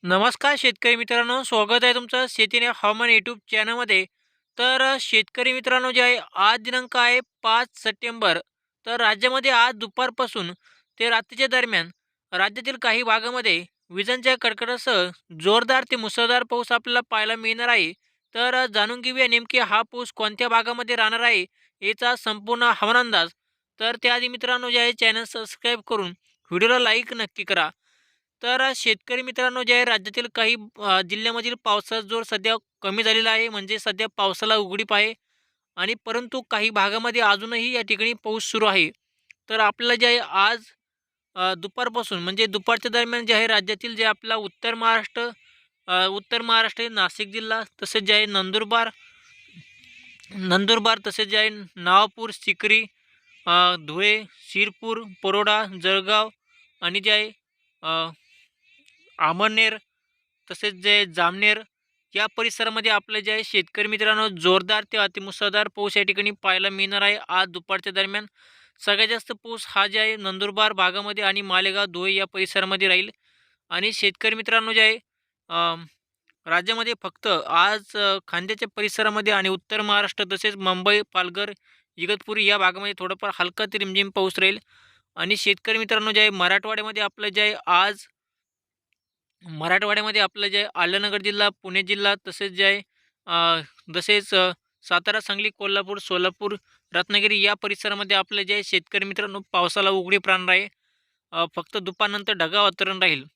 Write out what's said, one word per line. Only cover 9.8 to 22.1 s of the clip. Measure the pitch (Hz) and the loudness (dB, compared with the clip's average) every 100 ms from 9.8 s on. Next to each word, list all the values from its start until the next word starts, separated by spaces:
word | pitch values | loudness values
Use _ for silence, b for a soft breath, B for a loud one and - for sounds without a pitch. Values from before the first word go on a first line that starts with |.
| 220 - 254 226 247 220 175 175 b b b _ | -10 -4 -4 -2 -4 -4 -8 -10 b b b _
ते | 233 | 0
रात्रीच्या | 233 - 226 269 | 0 -2 -2 0
दरम्यान | 254 240 196 165 - _ _ _ | 2 2 0 -2 -10 _ _ _
राज्यातील | 185 202 208 240 254 | -2 0 -2 -8 -2
काही | 240 226 | 0 0
भागामध्ये | 233 220 226 247 220 170 175 _ _ | 2 0 0 -2 0 0 -2 _ _
विजांच्या | 180 202 254 254 254 | -8 -4 0 2 2
कडकडाटासह | 240 214 233 247 - 214 180 170 _ 160 | 0 -2 -4 -4 0 0 0 -4 _ -4
जोरदार | 165 220 233 262 254 | 4 4 4 0 2
ते | 247 | -4
मुसळधार | 220 - 233 247 | -4 0 2 2
पाऊस | 247 240 233 | 0 -4 0
आपल्याला | 240 247 247 240 | -2 0 -2 0
पाहायला | 220 214 226 | -2 -2 -2
मिळणार | 226 226 240 | -4 -2 2
आहे. | 233 160 185 _ _ _ | 2 2 -4 _ _ _
तर, | 226 247 | -2 0
अ, | 254 254 | 2 0
जाणून | 214 208 247 | 0 -2 -2
घेऊया | 247 254 254 | -6 0 2
नेमके | 233 233 254 | 2 2 0
हा | 214 208 | 2 0
पाऊस | 226 247 240 - | 0 -6 -10 -4
कोणत्या | 214 208 240 | -4 -2 2
भागामध्ये | 226 226 240 233 240 | 2 0 -6 -4 0
राहणार | 214 226 | 2 2
आहे, | 240 214 180 _ _ _ | 2 2 -2 _ _ _
याचा | 196 214 247 | -4 -2 -2